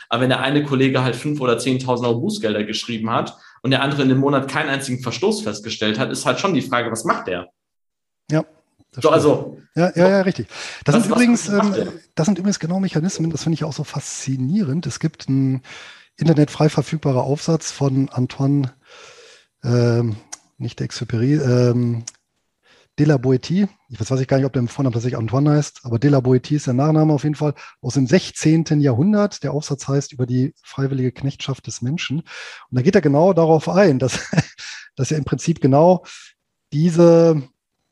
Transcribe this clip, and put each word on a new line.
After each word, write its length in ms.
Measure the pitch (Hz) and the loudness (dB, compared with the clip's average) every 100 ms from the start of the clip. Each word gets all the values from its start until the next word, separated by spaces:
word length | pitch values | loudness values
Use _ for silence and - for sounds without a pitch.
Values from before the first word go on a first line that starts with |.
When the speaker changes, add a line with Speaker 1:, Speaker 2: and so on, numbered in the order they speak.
| - | -6
Speaker 1:
aber 140 | 117 | -2
wenn 60 | 127 | 0
der 120 | 117 | 0
eine 220 | 135 147 | 0 0
Kollege 400 | 147 135 135 131 | 0 0 2 2
halt 120 | 127 117 | -2 -2
fünf 240 | 151 147 | -6 -4
oder 180 | 127 113 | -2 -2
zehntausend 480 | 135 127 127 120 120 | -2 -2 -2 -2 -2
Euro 140 | 117 | -2
Bußgelder 420 | 175 208 107 107 | -2 -4 -2 -2
geschrieben 480 | 104 107 - 113 110 | -4 -8 -8 -6 -4
hat 260 | 127 165 - - _ | -4 -4 -10 -20 _
und 80 | 131 | -2
der 140 | 127 | 0
andere 180 | 139 143 | 0 0
in 80 | 131 | 2
dem 80 | 131 | 2
Monat 300 | 139 147 - | 2 0 -2
keinen 220 | 156 156 | -4 -4
einzigen 340 | 135 - 127 | -4 -6 -6
Verstoß 400 | - - 196 214 | -6 -2 -2 -2
festgestellt 560 | 110 104 113 - 107 110 | -6 -8 -10 -4 -2 -2
hat, 100 | 131 | -4
ist 160 | 131 139 | -4 -2
halt 140 | 131 | 0
schon 160 | 196 151 | 0 -2
die 80 | |
Frage, 280 | 131 123 117 | -2 -4 -2
was 120 | 107 | -6
macht 240 | 180 240 - | -4 -4 -4
der? 220 | 90 90 _ _ _ _ _ _ _ - | -8 -10 _ _ _ _ _ _ _ -4
Speaker 2:
Ja, 140 | 151 - _ _ _ _ | -4 -4 _ _ _ _
das 100 | - | -2
Speaker 1:
So, 80 | 156 | 2
Speaker 2:
stimmt. 40 | |
Speaker 1:
also 440 | - 147 117 - - _ 151 | 4 4 2 -4 -14 _ -2
Speaker 2:
Ja, 160 | 180 165 | 0 4
ja, 120 | 185 | 4
ja, 140 | 196 | 4
richtig. 260 | 190 - 113 - - - | 0 -2 -8 -12 -16 -6
Das 100 | - | 2
Speaker 1:
was, 80 | 226 | 2
Speaker 2:
sind 100 | 202 | 2
Speaker 1:
was 60 | 226 | 2
Speaker 2:
übrigens, 320 | 240 233 - | 4 2 0
Speaker 1:
macht 180 | 202 208 | 0 2
Speaker 2:
ähm, 60 | |
Speaker 1:
der? 200 | 190 160 - _ | 0 -4 -8 _
Speaker 2:
das 140 | - 160 | -2 0
sind 100 | 180 | 0
übrigens 220 | 196 190 | -2 -4
genau 200 | 160 185 | -4 -2
Mechanismen, 520 | 190 156 175 - 160 | -2 -2 -2 -2 -4
das 100 | 156 | -4
finde 140 | 170 160 | -4 -2
ich 80 | |
auch 100 | 151 | -4
so 100 | 139 | -8
faszinierend. 1000 | 147 143 - - - 131 127 202 156 151 143 | -8 -8 -10 -10 -6 -4 -2 -2 -2 -4 -6
Es 140 | - | -4
gibt 280 | 160 - - | -6 -6 -2
ein 360 | 135 135 131 - - - - _ - | 0 0 -2 -8 -20 -20 -20 _ -2
internetfrei 540 | 156 151 147 - 156 | 2 4 2 2 0
verfügbarer 540 | - - 156 139 127 | 0 -4 -4 -2 -2
Aufsatz 480 | 131 147 - 160 - | -2 -4 -2 -2 -4
von 360 | - 139 135 135 | -4 -2 0 -2
Antoine, 640 | - 127 - 135 143 127 - _ - - - - - _ _ | -2 -4 -2 0 0 -2 -8 _ -20 -20 -20 -20 -20 _ _
ähm, 540 | 123 120 120 117 117 107 - - _ - | 0 2 2 2 -2 -4 -12 -20 _ -12
nicht 200 | 120 - | -10 -8
Exupéry, 640 | 127 - 117 113 123 151 | -10 -8 -6 -2 2 2
ähm, 640 | 131 123 123 120 120 117 117 _ _ _ _ _ _ _ _ - | 2 4 4 2 0 -4 -8 _ _ _ _ _ _ _ _ 0
de 80 | 151 | 2
la 80 | 143 | 4
Boétie. 520 | 131 127 - 180 202 _ - | 2 0 0 0 0 _ -16
Ich 100 | 120 | -8
weiß, 120 | 110 | -4
weiß 80 | 131 | -2
ich 80 | 131 | 0
gar 100 | 135 | 0
nicht, 80 | 135 | 0
ob 80 | |
der 60 | 131 | -2
im 80 | 120 | -4
Vornamen 260 | - 135 | -2 -2
tatsächlich 240 | 117 120 123 | -2 -4 -4
Antoine 340 | 113 127 147 | -2 0 2
heißt, 280 | 147 147 - 127 | 2 0 -8 -6
aber 120 | 113 | 0
de 140 | 143 | 2
la 80 | 139 | 2
Boétie 360 | 127 127 - 147 | 4 2 2 -4
ist 120 | 139 | -2
der 80 | 123 | 0
Nachname 380 | 151 156 156 | 2 4 4
auf 100 | 147 | 2
jeden 100 | 151 | -2
Fall, 220 | 147 151 - - _ | -2 -4 -6 -14 _
aus 140 | 127 143 | -4 -2
dem 100 | 123 | 2
sechzehnten 720 | 185 - - 156 160 156 151 | 2 0 -2 2 2 2 2
Jahrhundert. 640 | 143 117 185 208 208 - | 2 2 2 2 0 -4
Der 120 | 139 | -6
Aufsatz 340 | 143 - 139 - | -6 -6 -8 -4
heißt 260 | 139 - | -4 -4
Über 140 | 127 123 | -6 -2
die 260 | 127 131 - | 0 -2 -6
freiwillige 520 | - - 139 135 127 | -14 -6 -4 -2 -4
Knechtschaft 520 | - 139 - - 131 - | -4 -8 -6 -8 -8 -10
des 160 | - | -8
Menschen. 380 | 127 165 - 147 | -6 -6 -6 -8
Und 60 | - - - - - 127 | -8 -16 -18 -20 -6 0
da 60 | |
geht 100 | 127 | 4
er 80 | 202 | 4
genau 320 | 147 139 185 | 4 4 4
darauf 360 | 165 160 160 170 | 4 4 4 4
ein, 280 | 175 202 131 | 4 4 4
dass, 220 | 131 - - 170 - - | 0 -4 -4 -4 -4 -12
<laughs> 360 | - - - - | -18 -18 -14 -6
dass 140 | 135 | -4
ja 80 | 156 | -2
im 80 | 131 | -2
Prinzip 360 | 139 - 160 | -4 -2 2
genau 420 | 135 139 170 180 - - - _ _ _ - | 4 6 6 4 0 -20 -20 _ _ _ -6
diese, 680 | 147 175 165 170 165 165 156 131 _ _ _ _ | 0 2 6 8 8 6 2 -2 _ _ _ _